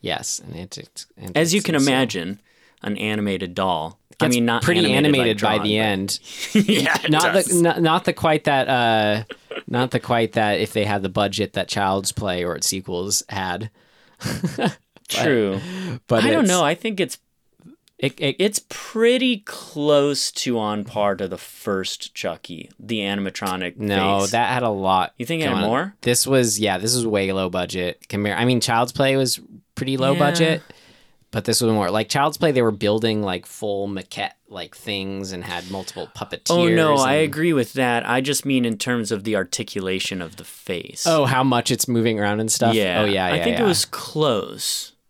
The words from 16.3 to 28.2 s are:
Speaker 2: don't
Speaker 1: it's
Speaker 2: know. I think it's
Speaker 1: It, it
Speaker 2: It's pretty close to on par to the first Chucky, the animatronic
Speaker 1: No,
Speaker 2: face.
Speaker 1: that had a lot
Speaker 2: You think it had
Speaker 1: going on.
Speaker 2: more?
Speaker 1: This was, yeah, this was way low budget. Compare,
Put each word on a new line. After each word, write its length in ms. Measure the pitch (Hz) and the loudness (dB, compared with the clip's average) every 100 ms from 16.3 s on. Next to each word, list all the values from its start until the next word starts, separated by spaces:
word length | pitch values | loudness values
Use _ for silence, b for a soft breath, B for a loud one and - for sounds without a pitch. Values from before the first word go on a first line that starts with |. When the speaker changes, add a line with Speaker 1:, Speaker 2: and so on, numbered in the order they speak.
Speaker 2:
don't 80 | - 214 | 4 4
Speaker 1:
it's 20 | |
Speaker 2:
know. 140 | 180 | 4
I 100 | 147 | 2
think 240 | 170 226 190 | 0 -4 -4
it's 200 | 156 - _ _ _ _ 180 302 _ _ | -4 -6 _ _ _ _ -20 -20 _ _
Speaker 1:
It, 160 | 135 - | -4 -2
it 160 | 147 - | -4 0
Speaker 2:
It's 220 | 196 202 _ | 0 -2 _
pretty 680 | - - 220 233 247 254 226 - | -16 -8 2 4 4 2 0 -6
close 840 | - - 151 147 147 143 139 - | -16 -12 -2 4 6 4 0 -4
to 260 | - - 117 | -4 -2 0
on 260 | 107 104 | 0 -2
par 300 | 101 110 101 95 | -4 0 0 0
to 100 | 95 | -4
the 100 | 90 | -6
first 760 | - - - 98 92 - - | -12 -10 -2 -2 -2 -8 -12
Chucky, 560 | - 101 82 - 82 - _ | -8 -6 -8 -12 -16 -16 _
the 200 | 110 113 | -6 -2
animatronic 800 | 98 101 98 - 101 92 90 - | -2 -2 -4 -4 -4 -4 -6 -6
Speaker 1:
No, 420 | 107 98 98 98 | -2 2 2 2
Speaker 2:
face. 120 | 98 | 2
Speaker 1:
that 200 | 117 113 | 2 2
had 100 | 123 | 0
a 60 | 120 | 0
lot 460 | 101 95 92 90 _ | 0 2 2 2 _
Speaker 2:
You 80 | |
think 160 | 120 165 | -6 -2
it 40 | 151 | -2
had 60 | |
Speaker 1:
going 120 | 92 | 0
on. 60 | 104 | 0
Speaker 2:
more? 260 | 123 185 - | 0 -2 -4
Speaker 1:
This 240 | 120 120 - | 0 0 4
was, 340 | 135 120 101 | 4 4 2
yeah, 160 | 104 92 | 0 0
this 180 | 110 | 0
was 120 | 123 113 | -2 0
way 260 | 104 95 | 0 0
low 160 | 95 92 | 0 -2
budget. 580 | 90 90 92 90 - - | -2 -4 -4 -4 -6 -8
Compare, 280 | 101 | -4